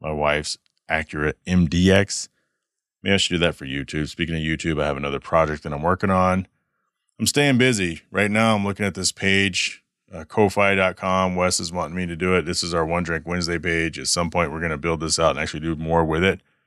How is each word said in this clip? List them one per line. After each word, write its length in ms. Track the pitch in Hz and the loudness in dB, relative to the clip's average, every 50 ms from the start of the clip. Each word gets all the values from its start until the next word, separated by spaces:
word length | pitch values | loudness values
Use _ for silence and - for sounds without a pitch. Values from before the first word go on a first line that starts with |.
my 100 | - 78 | -8 -6
wife's 480 | 78 73 73 73 73 76 78 - - - _ _ _ _ _ - | -4 0 0 0 0 0 -2 -4 -8 -10 _ _ _ _ _ -4
Acura 440 | 80 80 78 - - 76 73 76 71 - _ | -4 -4 -2 -4 -4 -2 -2 -2 -2 -4 _
M 200 | - 92 90 87 | 0 2 2 4
D 260 | 76 67 85 90 95 95 | 4 2 4 4 6 6
X. 360 | 98 101 - - - - - _ _ _ _ _ _ _ _ _ _ _ _ _ _ - | 6 4 2 -2 -8 -8 -10 _ _ _ _ _ _ _ _ _ _ _ _ _ _ -2
Maybe 100 | 98 98 | 0 0
I 20 | 95 | 2
should 160 | - - 90 | 2 0 0
do 40 | 85 | 2
that 160 | 85 82 76 | 2 0 0
for 120 | - 73 | -2 -8
YouTube. 420 | 67 65 69 67 - - 78 76 71 | -8 -6 -6 -6 -6 -4 -4 -4 -4
Speaking 260 | - - 85 78 82 | -4 -6 -4 -4 -2
of 60 | 80 | -2
YouTube, 420 | 80 80 80 65 - 82 80 73 73 | -2 -2 -2 -2 -2 -2 -2 0 0
I 40 | |
have 100 | 76 71 | -2 -2
another 240 | 69 71 71 69 67 | -4 -4 -4 -6 -6
project 420 | - - - 82 80 76 78 76 - | -4 0 2 2 2 2 0 -4 -6
that 100 | 82 73 | -8 -8
I'm 100 | 71 76 | -4 0
working 280 | 85 92 - - 98 | 0 0 0 0 2
on. 380 | 95 92 92 92 92 95 98 - _ _ _ _ _ _ _ _ _ _ _ _ _ - | 2 2 4 2 2 0 -2 -4 _ _ _ _ _ _ _ _ _ _ _ _ _ -4
I'm 80 | 113 | -4
staying 300 | - - 147 143 143 135 | 0 2 2 4 4 4
busy. 460 | 117 127 131 127 101 95 87 82 - - _ | 4 4 4 4 2 0 -2 -4 -6 -12 _
Right 200 | - 95 101 104 | -2 0 0 2
now, 260 | 104 107 113 113 110 | 2 2 4 4 2
I'm 80 | 104 98 | 2 0
looking 200 | 101 98 - 104 | -2 -2 -2 -2
at 100 | 98 87 | -4 -4
this 160 | 98 92 - | -2 -4 -6
page, 720 | - - - 98 98 98 98 98 90 - - - - - _ _ _ _ _ _ 95 | -4 -2 0 2 2 2 2 2 0 -2 -4 -4 -6 -10 _ _ _ _ _ _ -16
uh, 120 | 85 80 | -16 -16
ko 240 | - - - 107 98 | -4 2 4 4 4
fi 260 | - 101 101 98 98 | 4 4 2 4 4
dot 220 | 98 95 92 87 | 4 2 2 0
com. 400 | - - 95 92 95 95 92 92 | -2 -2 0 2 2 2 2 2
Wes 240 | 90 90 90 87 - | 2 2 2 2 0
is 120 | 87 82 87 | -4 -6 -6
wanting 240 | 90 85 73 85 | -6 -6 -4 -4
me 100 | 90 90 | -6 -6
to 100 | 85 85 | -6 -4
do 180 | 82 90 92 92 | -2 0 2 2
it. 100 | 90 78 | 2 2
This 180 | 80 87 - - | 0 -4 -4 -4
is 120 | 87 85 | -2 -2
our 100 | 85 82 | -2 -2
One 200 | 80 85 87 87 | 0 -2 -2 -2
Drink 200 | 80 85 80 78 | -2 -4 -6 -4
Wednesday 340 | 85 87 90 87 82 87 85 | -4 -4 -4 -2 -2 -4 -4
page. 400 | 76 87 82 82 82 82 76 73 | -2 -2 -2 0 -2 -2 -4 -6
At 100 | 67 - | -6 -4
some 220 | - 87 87 82 | -2 -2 -2 -2
point, 220 | - 87 85 73 73 | 0 0 -2 -2 -2
we're 80 | 80 | -4
gonna 160 | 82 82 78 | -4 -4 -4
build 240 | 73 73 82 82 78 | -4 -2 -2 -2 -2
this 180 | 80 80 73 - | -2 -2 0 2
out 120 | 82 80 | 2 2
and 80 | 69 69 | 2 2
actually 220 | 76 78 - 82 | -2 -6 -6 -6
do 160 | 78 82 80 | -4 -4 -4
more 280 | 76 80 80 82 85 82 | -4 -2 0 0 2 2
with 200 | 78 78 80 92 | 2 2 2 2
it. 160 | 98 98 90 - _ _ _ _ | 2 2 0 -6 _ _ _ _